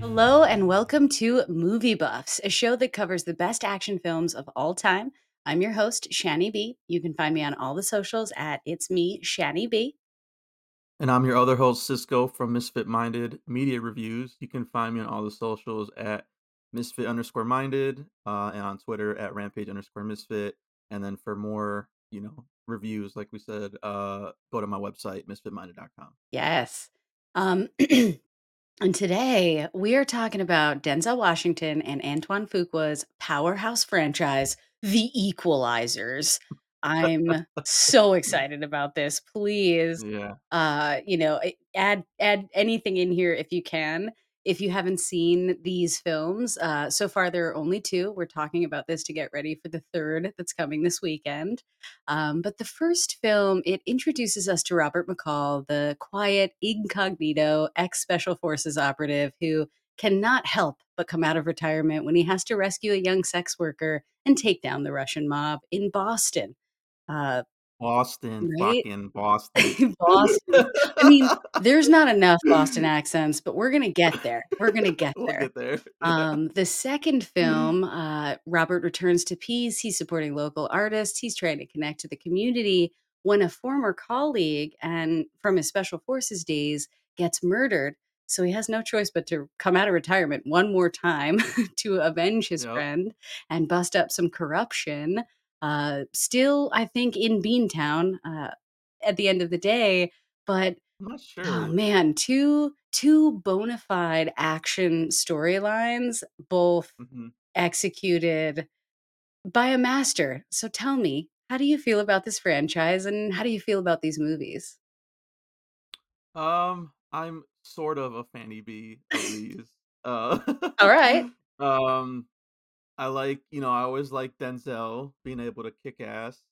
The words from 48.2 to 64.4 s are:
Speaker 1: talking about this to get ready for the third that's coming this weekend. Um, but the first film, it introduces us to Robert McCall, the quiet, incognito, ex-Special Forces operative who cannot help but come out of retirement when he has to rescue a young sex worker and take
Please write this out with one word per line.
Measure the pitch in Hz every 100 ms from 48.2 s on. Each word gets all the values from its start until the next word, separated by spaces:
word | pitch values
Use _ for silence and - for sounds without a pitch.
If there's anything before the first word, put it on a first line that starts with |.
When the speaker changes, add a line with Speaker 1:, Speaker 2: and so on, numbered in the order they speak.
| 170
Speaker 1:
talking | - 151 175
about | 170 147 -
this | 160
to | -
get | 156 143
ready | 147 151 156
for | 165
the | 160 _
third | 170 156 160 185 -
that's | 175
coming | - 151 151
this | 175 175
weekend. | 180 151 147 143 175 247 _ _ - - -
Um, | 147 151 156
but | 185 202
the |
first | 220 - 330 349 - -
film, | 220 208 196 190 -
it | 185 -
introduces | 254 320 294 226 208 185
us | 175
to | - 175
Robert | 147 175 180
McCall, | 175 156 147 143 143 139
the | 147 147 143
quiet, | - 196 202 196 190 _
incognito, | 208 214 208 202 190 180 156 151 151 151 156 -
ex-Special | 180 - - 175 185 170
Forces | 170 151 160 147
operative | 139 139 151 143 143 _
who | 165 156 147 _ _ -
cannot | 220 196 214 254 -
help | - 165 135 _ -
but | 170
come | 170
out | 160 160
of | 156
retirement | 160 165 156 156 156
when | 147 170
he |
has | 170 185
to | - 220
rescue | 196 - 214
a | 196
young | 185 185
sex | 180 175 180 -
worker | 165 147 160 151 _ _ -
and |
take | 269